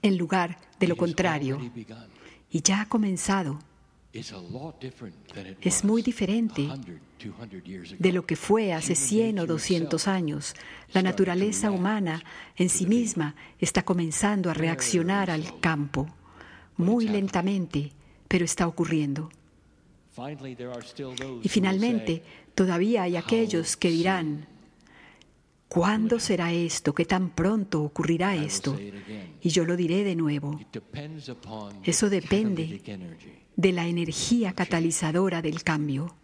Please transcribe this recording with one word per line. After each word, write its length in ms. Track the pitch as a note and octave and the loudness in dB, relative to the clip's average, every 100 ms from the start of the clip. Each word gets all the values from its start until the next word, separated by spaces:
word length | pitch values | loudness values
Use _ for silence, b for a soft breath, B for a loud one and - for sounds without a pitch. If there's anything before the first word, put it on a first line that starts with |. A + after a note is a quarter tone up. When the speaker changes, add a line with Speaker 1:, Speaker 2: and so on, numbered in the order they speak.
Speaker 1:
en 160 | G#3 F#3 | 4 2
lugar 400 | E3 F#3+ F#3 F3 - - | 2 0 0 -4 -16 0
de 80 | F3+ | 0
lo 60 | |
Speaker 2:
It 60 | E3+ | 2
has 60 | E3+ | 0
Speaker 1:
contrario. 480 | E3+ F3+ D3+ C3+ B2 | 2 0 0 -2 -4
Speaker 2:
already 280 | B2 A#2 | -6 -12
begun. 200 | G#2+ A2 A2+ - B B B | -14 -18 -20 -20 B B B
Speaker 1:
Y 100 | E3 | 2
ya 200 | D3 G3 | 4 2
ha 60 | G#3 | 2
comenzado. 720 | A#3 G#3 F3+ - G3 D#3 D3 - _ _ _ _ | 0 0 0 0 0 0 -6 -10 _ _ _ _
Speaker 2:
It's 200 | A2 A2 | -14 -12
a 60 | G2+ | -14
lot 400 | F2 B2 D#3 - | -12 -10 -12 -12
different 360 | C3 - A#2 - - | -14 -12 -16 -16 -18
than 140 | - F#2+ | -14 -14
it 100 | F#2+ | -2
Speaker 1:
Es 160 | F3+ - | 0 2
Speaker 2:
was 60 | |
Speaker 1:
muy 180 | G3+ A3+ | 2 2
diferente 640 | A3+ - F#3+ A3 A3+ - C#3+ | 2 0 0 2 0 -2 -4
Speaker 2:
a 60 | |
hundred, 260 | C3+ G#2+ D#2+ - - | -6 -12 -16 -20 -16
two 140 | A2 F#2 | -14 -14
hundred 240 | A2+ F#2+ | -14 -14
years 260 | F2 F#2+ F2 | -14 -14 -14
ago. 60 | F#2 | 0
Speaker 1:
de 120 | F#3 | 2
lo 120 | F3+ E3+ | 2 -2
que 100 | E3 | -4
fue 360 | - A3 G#3 | 2 4 4
hace 200 | E3 - | -2 0
Speaker 2:
Human 140 | E3+ - | 0 2
Speaker 1:
cien 200 | G#3+ A3+ G3+ | 2 2 0
o 40 | |
Speaker 2:
nature 100 | E3 | 0
Speaker 1:
doscientos 480 | D#3+ - F3 D#3+ E3 | -2 2 0 2 0
Speaker 2:
itself 140 | G3+ F#3+ | 0 0
Speaker 1:
años. 380 | D#3+ D3 - | 0 -4 -8
La 80 | - | -12
Speaker 2:
started 300 | - - - | -18 -20 0
to 100 | F#3+ | 2
Speaker 1:
naturaleza 640 | F#3 F#3+ F#3 F3 G#3 G3 G#3+ | 2 2 2 2 0 0 0
Speaker 2:
react 100 | F#3+ | 2
Speaker 1:
humana 420 | F#3 G#3+ F3+ D#3+ B B B - | 0 0 -2 -4 B B B 0
en 120 | F3+ | 2
Speaker 2:
to 40 | |
Speaker 1:
sí 100 | - | 2
Speaker 2:
the 60 | F#3 | 4
field. 100 | A#3 | 2
Speaker 1:
misma 320 | A3 F3+ D3+ B B B | 2 -2 -4 B B B
está 260 | E3 F#3+ | 2 2
comenzando 680 | F3+ F3+ E3 - G#3 G#3 F3 | 2 0 2 2 2 2 0
a 20 | |
Speaker 2:
Very 140 | D#3 E3 | 0 0
Speaker 1:
reaccionar 600 | D#3+ - F3+ E3 G3+ F#3 | 0 2 2 2 2 2
Speaker 2:
slowly. 180 | D#3 D#3+ | -2 -4
Speaker 1:
al 120 | - | -2
campo, 440 | E3+ D#3 D3 C#3 | 0 0 -2 -4
Speaker 2:
But 100 | D3 - B B B B B - F3 | -4 -10 B B B B B 0 2
Speaker 1:
muy 180 | A#3+ | 4
Speaker 2:
it's 60 | A3 | 2
happening. 120 | G#3 F#3+ | 0 0
Speaker 1:
lentamente, 680 | F3+ F3+ G3+ E3+ C#3+ C#3+ - b b - | 0 0 0 -2 -4 -4 -10 b b 0
pero 160 | F#3 | 2
está 240 | E3+ - E3+ | 2 0 0
ocurriendo. 640 | D#3+ E3 D#3+ D3 C#3 D#3 - _ _ _ _ _ _ _ | 0 0 2 0 -2 -6 -16 _ _ _ _ _ _ _
Speaker 2:
Finally, 400 | - C3+ C#3+ C3+ B2 | -14 -12 -10 -12 -12
there 140 | B2 | -10
are 120 | A#2+ A2+ | -10 -12
still 280 | - C3+ | -12 -10
those 80 | B2+ | -8
Speaker 1:
Y 20 | C3+ | -8
Speaker 2:
who 120 | A#2+ | -4
will 60 | G3 | 0
Speaker 1:
finalmente, 580 | G#3+ F#3+ F#3+ A#3 A3+ - E3 | 2 2 2 2 0 0 -4
Speaker 2:
say, 60 | B B B | B B B
Speaker 1:
todavía 480 | - F#3 E3+ G3+ A#3 | 2 2 4 4 2
hay 120 | F3+ | 2
Speaker 2:
"How 40 | F3 | -2
Speaker 1:
aquellos 580 | - A3+ A3+ E3+ D#3+ - | 2 2 2 0 -2 0
que 140 | F3+ | 2
dirán, 360 | E3 F3+ F#3+ D#3 D3+ - | 4 2 0 -2 -4 -10
Speaker 2:
soon?" 80 | - - _ B B B B B _ _ _ _ | -20 -20 _ B B B B B _ _ _ _
Speaker 1:
"¿Cuándo 480 | F3+ F3 A3 A3 A#3 | 2 2 2 2 0
Speaker 2:
Will 40 | |
it 40 | - | 2
Speaker 1:
será 240 | F3+ E3+ | 0 2
esto? 420 | E3+ E3+ - - | 0 0 0 0
¿Qué 100 | C#3+ | 0
tan 260 | E3 F#3 F3+ | 2 2 0
pronto 520 | - F3+ A3 F#3+ D#3 | 2 2 2 0 -2
ocurrirá 540 | D3+ - D#3+ E3 F#3 F3+ | -2 -2 0 2 2 0
Speaker 2:
I 20 | |
will 80 | D3+ | -2
Speaker 1:
esto?". 300 | - C#3+ C3+ | -2 -2 -4
Speaker 2:
say 120 | G2+ | -8
it 60 | |
again. 400 | G2+ G2+ G#2+ F#2 - | -12 -12 -12 -14 -4
Speaker 1:
Y 60 | F3 | 0
yo 160 | E3+ | 2
lo 120 | E3 F3 | 2 0
diré 280 | E3+ F#3 | 0 0
de 100 | G3+ | 0
nuevo. 420 | E3 D#3 D3 D3 D3+ | 0 0 0 -4 -8
Speaker 2:
It 80 | - | -10
depends 560 | A2 - D3 D3 D#3 B2+ | -14 -12 -12 -12 -12 -14
upon 520 | A#2+ - A2 G2+ G2+ | -14 -12 -12 -12 -4
Speaker 1:
Eso 260 | F3 E3+ G#3 | -2 2 2
Speaker 2:
the 120 | G3 | 0
Speaker 1:
depende 420 | - G3 A3 D#3+ | 2 0 2 -2
Speaker 2:
catalytic 260 | D#3+ G2+ - | -4 -8 -12
energy 420 | G2 F2 E2 - - _ - | -12 -12 -16 -20 -20 _ 2
Speaker 1:
de 160 | F#3+ | 2
la 140 | F3+ E3+ | 2 0
energía 600 | F3 E3 - - A#3+ G3+ | -2 -2 -4 2 2 2
Speaker 2:
of 40 | F3+ | 0
change. 120 | F3 | 0
Speaker 1:
catalizadora 680 | E3 E3 D#3+ D#3 E3+ F#3+ E3+ | 2 2 2 2 2 2 0
del 200 | D#3+ D#3 | -2 -2
cambio. 520 | - D3+ D3 C3+ E3+ - | -2 0 0 -2 -4 -10